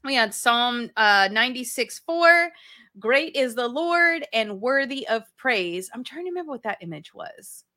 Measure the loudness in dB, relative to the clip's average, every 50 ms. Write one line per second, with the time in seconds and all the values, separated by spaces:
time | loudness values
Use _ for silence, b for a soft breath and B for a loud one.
0 | -4 0 0 0 0 0 -2 0 2 2 2 4 2 0 -2 -4 -6 -6 _ 2
1 | 4 6 6 6 4 2 2 0 0 0 -2 -6 -10 -8 -4 -6 -6 -6 -6 -14
2 | _ -4 0 6 6 6 6 6 4 0 -6 B B B B B B B B -6
3 | -2 2 2 2 0 0 -2 -2 -2 -2 -2 -4 -4 -4 -2 -2 -2 0 2 4
4 | 4 2 2 0 -6 -4 -2 -2 -2 -2 -6 -4 -2 0 0 0 0 -2 -6 -8
5 | -4 -2 -2 -4 -4 _ _ _ -2 0 0 0 0 -2 -6 -8 -8 -10 -12 -14
6 | -14 -14 -12 -10 -10 -8 -8 -8 -8 -10 -12 -8 _ -8 -8 -8 -10 -12 -12 -14
7 | -14 -20 _ -16 -16 -14 -16 -18 -20 -20 -20 -20 _ _ _